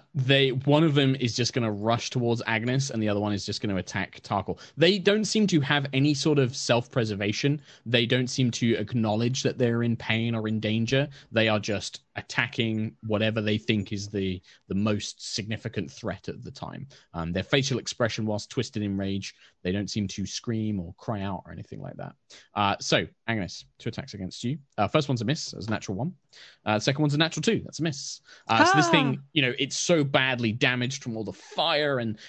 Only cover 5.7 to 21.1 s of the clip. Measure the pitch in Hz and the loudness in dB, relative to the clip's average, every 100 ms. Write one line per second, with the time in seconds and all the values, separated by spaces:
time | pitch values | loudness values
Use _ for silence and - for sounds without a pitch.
5.7 | 147 139 135 147 143 160 147 123 - - | 0 0 2 2 2 2 4 2 0 2
6.7 | 117 - 131 107 101 104 104 139 147 - | 2 2 0 0 0 -2 0 0 0 -6
7.7 | - 110 120 120 123 127 - 123 - 117 | -16 0 2 4 2 2 0 0 2 2
8.7 | 107 107 120 110 107 120 135 123 - 120 | 2 0 0 0 2 0 0 -2 2 2
9.7 | 117 117 117 - 113 117 113 110 110 107 | 2 0 -2 0 0 0 -2 -2 -2 0
10.7 | 110 113 135 143 - - 113 110 107 104 | 0 2 2 0 -6 -4 2 4 2 0
11.7 | 98 - - _ 104 - - 113 - 113 | -4 -4 -12 _ -14 -4 -2 -2 -2 -2
12.7 | 110 110 - 113 104 110 110 107 107 - | -2 -4 -6 -2 0 0 0 0 0 0
13.7 | 107 95 101 101 104 95 90 - - - | 0 -2 -6 -6 -4 -2 -4 -10 -18 -6
14.7 | 98 107 104 - - - - 107 107 113 | -2 0 -2 -4 -12 -10 -8 -6 -8 -6
15.7 | - 73 - 107 101 - - - - - | -6 -8 -8 -8 -8 -10 -12 -14 -14 -12
16.7 | 50 - - _ 85 82 92 92 143 135 | -12 -16 -20 _ -8 -4 -4 0 0 2
17.7 | 120 - - 110 - 107 104 - - 117 | -2 -4 -2 -2 -2 -4 -4 -4 -6 -4
18.7 | 107 104 98 98 98 95 - - _ 90 | -4 -2 -2 -2 -4 -6 -14 -20 _ -4
19.7 | 98 95 110 98 - 95 - - 113 107 | -2 -2 -2 -4 -4 -6 -6 -6 -4 -2
20.7 | 101 85 - - | -4 -6 -10 -8